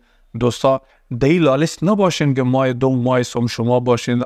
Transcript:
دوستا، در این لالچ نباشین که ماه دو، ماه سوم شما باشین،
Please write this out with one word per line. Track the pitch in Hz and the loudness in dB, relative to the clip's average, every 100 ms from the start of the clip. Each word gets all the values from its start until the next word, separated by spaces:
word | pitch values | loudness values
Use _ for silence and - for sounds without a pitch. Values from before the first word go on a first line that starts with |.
| - _ _ 117 | -10 _ _ -4
دوستا، | 127 - 135 135 - _ _ 120 | -2 0 0 0 -4 _ _ -2
در | 139 | 2
این | 175 | 4
لالچ | 151 135 160 - | 2 2 0 -2
نباشین | 165 208 185 - 147 | 0 2 0 0 0
که | 135 | 0
ماه | 127 131 135 | 0 0 0
دو، | 123 131 127 | 0 0 0
ماه | 123 127 | 0 0
سوم | 120 123 120 | -2 -4 -4
شما | - 117 123 | -2 0 0
باشین، | 123 117 - 123 | 0 0 0 -2